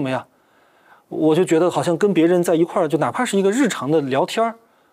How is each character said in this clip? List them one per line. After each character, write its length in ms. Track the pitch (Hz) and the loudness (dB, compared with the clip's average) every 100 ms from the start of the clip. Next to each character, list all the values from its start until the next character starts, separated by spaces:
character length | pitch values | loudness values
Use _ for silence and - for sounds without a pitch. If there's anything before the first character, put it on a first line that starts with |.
么 80 | 135 | -2
呀？ 160 | 127 - _ _ _ _ _ _ _ _ | -4 -8 _ _ _ _ _ _ _ _
我 280 | - 156 160 | -2 0 2
就 100 | 180 | 2
觉 140 | 160 | 2
得 100 | 175 | 2
好 140 | 151 | 0
像 120 | 156 165 | -2 0
跟 160 | 208 | 0
别 140 | 170 170 | 2 2
人 160 | 180 | 2
在 140 | 175 160 | 2 0
一 80 | |
块 180 | 170 208 | 0 0
儿， 60 | 156 | -2
就 100 | 151 | 0
哪 140 | 131 | -2
怕 120 | - | -2
是 140 | 247 196 | -2 0
一 60 | |
个 80 | 196 | 0
日 160 | 233 247 | 2 0
常 240 | - 127 | -2 -2
的 100 | 160 | 0
聊 240 | 135 131 175 | 0 0 -2
天 180 | - | -2
儿， 120 | 226 220 _ _ _ | -4 -4 _ _ _